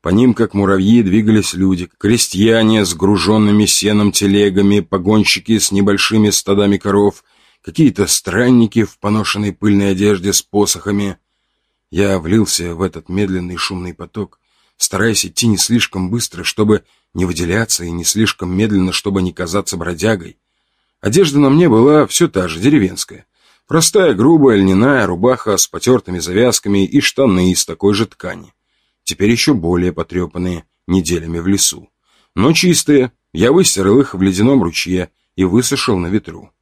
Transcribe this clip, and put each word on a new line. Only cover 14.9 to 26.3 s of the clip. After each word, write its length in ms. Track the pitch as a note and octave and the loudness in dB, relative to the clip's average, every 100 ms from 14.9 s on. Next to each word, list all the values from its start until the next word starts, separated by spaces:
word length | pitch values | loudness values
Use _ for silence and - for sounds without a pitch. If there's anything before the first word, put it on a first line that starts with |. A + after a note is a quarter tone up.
| F#2+ A2+ G2+ F#2 | 0 0 0 -6
идти 220 | - A#2 | -2 0
не 100 | G2+ | 0
слишком 520 | - A#2 - G2 F#2 | 0 -2 -2 -4 -4
быстро, 340 | A#2 - E2+ | -6 -8 -10
чтобы 400 | E2+ - G#2+ G#2 _ _ _ | -10 -2 0 0 _ _ _
не 140 | F2 F2+ | -6 -4
выделяться, 580 | E2 E2+ G2+ A2+ - | -4 -2 -2 -2 -6
и 60 | F2 | -6
не 140 | E2+ | -6
слишком 520 | E2 G2+ G#2+ - F2+ F#2 | -4 -2 -2 -2 -6 -2
медленно, 360 | G#2+ G2+ F#2 | 0 0 -2
чтобы 280 | - G#2 G2 | -4 -4 -2
не 120 | F2+ | -4
казаться 420 | E2+ F2+ G2+ - F2+ | -6 -6 -6 -6 -8
бродягой. 640 | E2 E2+ G#2 G#2 E2 - _ _ _ _ _ _ | -8 -4 -2 -2 -8 -20 _ _ _ _ _ _
Одежда 380 | G2+ C#3 E3+ C#3 | -2 2 2 2
на 100 | C#3 | 4
мне 180 | D3 F3 | 4 4
была 380 | A2 C3 D3+ C3 | 4 4 4 2
все 220 | - E3+ | 0 -2
та 200 | G2 F2+ | -2 -6
же, 100 | D#2+ | -2
деревенская. 680 | A#2 D3 F#2 F2+ - - _ _ _ _ _ | 2 2 0 -4 -12 -14 _ _ _ _ _
Простая, 480 | E3 D#3 G3+ F3 | -2 0 2 2
грубая, 420 | G2 B2+ E3 C3+ G#2 | 2 4 6 6 4
льняная 500 | F#2+ F#2+ B2+ C3+ G2 | 4 4 2 2 -2
рубаха 520 | F2 A#2 B2+ A2 G2 | 0 -2 -2 -2 -2
с 80 | - | -2
потертыми 540 | F2 A#2+ B2+ - F2+ | -4 0 0 0 -8
завязками 640 | E2 | -4